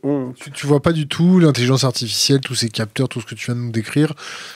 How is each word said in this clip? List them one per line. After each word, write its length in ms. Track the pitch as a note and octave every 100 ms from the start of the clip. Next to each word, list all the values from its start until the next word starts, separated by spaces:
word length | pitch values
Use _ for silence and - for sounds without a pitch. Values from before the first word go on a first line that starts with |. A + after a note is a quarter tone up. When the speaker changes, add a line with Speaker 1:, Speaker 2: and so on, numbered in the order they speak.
Speaker 1:
honte. 340 | C#3 C#3+ B2+ B2
Speaker 2:
Tu, 140 | C#3+
tu 160 | C#3 C#3+
vois 140 | C#3+
pas 120 | E3+
du 140 | E3 C#3+
tout 320 | - F3 F#3
l'intelligence 460 | D#3+ A#2+ B2 C3
artificielle, 560 | C3+ - A2+ G#2 - C#3
tous 160 | C3 A2
ces 120 | A2+
capteurs, 400 | - G#2+ - C3
tout 120 | A#2+
ce 60 | -
que 100 | A2
tu 100 | -
viens 80 |
de 60 | A#2+
nous 100 | A#2+
décrire, 440 | A2+ G#2+ D3 D#3 - - - -